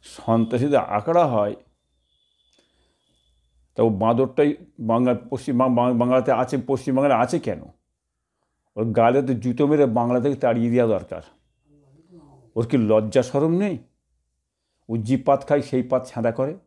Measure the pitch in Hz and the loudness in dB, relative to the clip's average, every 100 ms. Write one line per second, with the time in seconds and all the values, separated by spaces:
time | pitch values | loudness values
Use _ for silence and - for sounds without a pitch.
0 | - - - 113 113 123 143 139 - 104 | -20 -12 0 0 0 -2 2 0 0 -4
1 | 165 170 156 113 104 - _ _ _ _ | 0 2 2 2 -2 -4 _ _ _ _
2 | _ _ _ _ _ _ _ _ _ _ | _ _ _ _ _ _ _ _ _ _
3 | _ _ _ _ _ _ _ - 117 98 | _ _ _ _ _ _ _ -2 0 2
4 | 110 117 131 143 147 147 - - 110 113 | 0 2 0 0 0 -2 -14 -10 -2 0
5 | 127 120 - 131 - 123 131 120 123 120 | 2 -2 -6 -8 -4 0 2 2 0 0
6 | 123 127 127 120 127 139 127 131 139 131 | 2 2 2 0 0 -4 -4 -4 -2 -2
7 | 143 117 123 175 127 87 - _ _ _ | 0 2 0 -2 -4 -8 -12 _ _ _
8 | _ _ _ _ _ _ _ - 113 110 | _ _ _ _ _ _ _ -6 -2 2
9 | 117 135 127 120 120 120 143 147 135 117 | 4 4 0 -2 -4 0 2 4 2 2
10 | 120 123 135 135 123 117 117 123 113 98 | 0 0 -2 -2 -2 0 0 2 2 0
11 | - 85 - _ _ _ _ 147 _ _ | -4 -16 -16 _ _ _ _ _ _ _
12 | _ - - - _ 113 113 139 107 110 | _ -20 -20 -20 _ -6 0 0 4 2
13 | 110 131 120 139 160 170 208 160 - _ | 4 0 0 0 0 0 -2 -6 -12 _
14 | _ _ _ _ _ _ _ _ - 113 | _ _ _ _ _ _ _ _ -8 -6
15 | 107 131 143 139 - 147 143 131 123 127 | -2 -2 2 0 2 -2 0 -4 -2 -4
16 | - - 117 113 135 190 | -4 -4 -4 -2 -6 -8